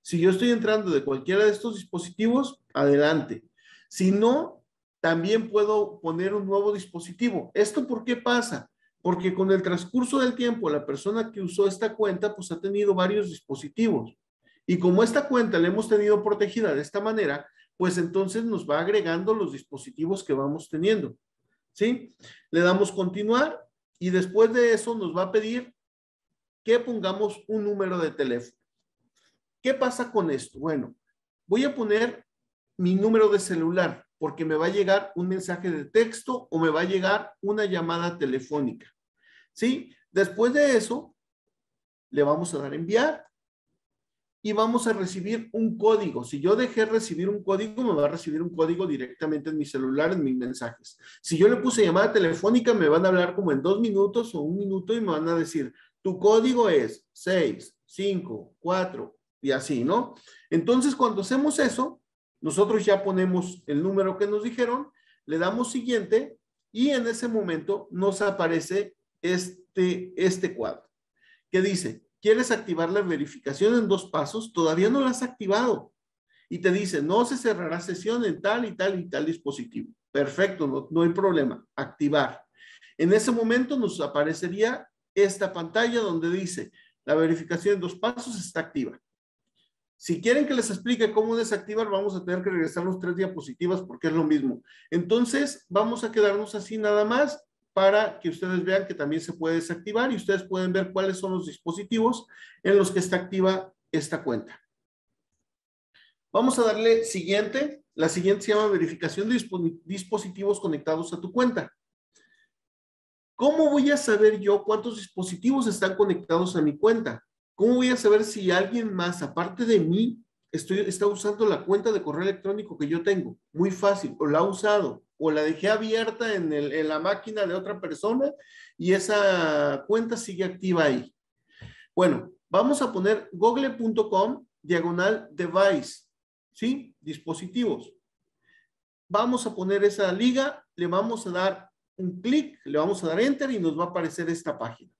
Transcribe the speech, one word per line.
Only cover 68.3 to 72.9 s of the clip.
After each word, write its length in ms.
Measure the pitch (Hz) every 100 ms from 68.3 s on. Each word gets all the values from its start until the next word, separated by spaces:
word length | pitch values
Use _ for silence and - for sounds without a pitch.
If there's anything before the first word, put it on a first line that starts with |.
| 196 170 165 165 190 202 _ _ _
este, 880 | 170 180 180 - _ - 185 175 - -
este 380 | 185 185 180
cuadro 320 | - 107 - _ _ _ _ _ _ _
que 120 | 185
dice, 400 | 190 180 143 110 _ _
"¿Quieres 300 | 208 226 247
activar 400 | 233 - 165 165